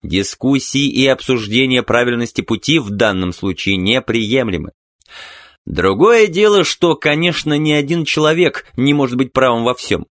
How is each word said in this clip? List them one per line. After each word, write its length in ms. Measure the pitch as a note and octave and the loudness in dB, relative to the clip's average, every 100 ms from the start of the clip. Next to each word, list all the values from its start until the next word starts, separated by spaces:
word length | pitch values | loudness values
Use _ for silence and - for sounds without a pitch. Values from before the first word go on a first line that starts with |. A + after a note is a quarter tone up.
Дискуссии 840 | - F2 G2 - C3 C#3 - C#3 C#3+ | -4 -4 -4 -4 0 0 0 -2 0
и 200 | - C3+ | 2 2
обсуждения 720 | B2+ - B2+ G#2+ A2+ C3 B2+ | 2 0 -2 0 0 2 0
правильности 600 | A#2 A#2 B2 A#2+ A#2 - | 0 0 0 -2 -4 -6
пути 360 | - A2 - D#3+ | -4 -4 0 -2
в 100 | A2 | -2
данном 420 | G#2 A2+ F#2+ F#2 | 0 0 0 -2
случае 460 | F2+ G2 F2+ - G2 | -4 -6 -4 -2 -2
неприемлемы. 920 | F#2 B2 - A2+ G#2+ C3 A#2 F2+ D2+ _ _ _ _ - - - - _ - | 0 0 0 -2 0 0 0 -4 -8 _ _ _ _ -20 -20 -20 -20 _ -10
Другое 600 | - F#2 G2 F#3+ A#3 G#3+ | -2 0 4 4 4 4
дело, 380 | E3 G#3 G#3 | 4 4 4
что, 320 | D#3+ - F3 D#3 | 0 0 0 0
конечно, 600 | D#3 D3 F3 D#3+ D3+ D3 | 0 0 0 -2 -2 0
ни 160 | D#3 | 0
один 320 | D3+ C#3+ E3+ | 0 0 -2
человек 600 | D3+ - D#3 D#3+ E3+ - - - | -2 0 0 2 0 -2 -12 -2
не 180 | C3+ D3 | 2 2
может 200 | C3+ B2 | 0 0
быть 160 | C3 | -2
правым 320 | - C3 A#2 | 2 2 2
во 120 | A#2 B2 | 0 -2
всём 320 | - F#2 - | -4 -4 -6